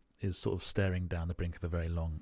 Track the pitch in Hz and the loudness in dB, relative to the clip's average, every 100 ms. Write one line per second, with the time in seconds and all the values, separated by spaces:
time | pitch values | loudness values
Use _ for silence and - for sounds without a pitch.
0 | _ - 101 87 - 92 - - 95 90 | _ -6 -2 2 2 0 0 2 2 2
1 | 90 87 85 85 87 80 85 85 82 85 | 0 -2 -2 0 -2 -2 -2 0 0 0
2 | 82 78 | 0 -2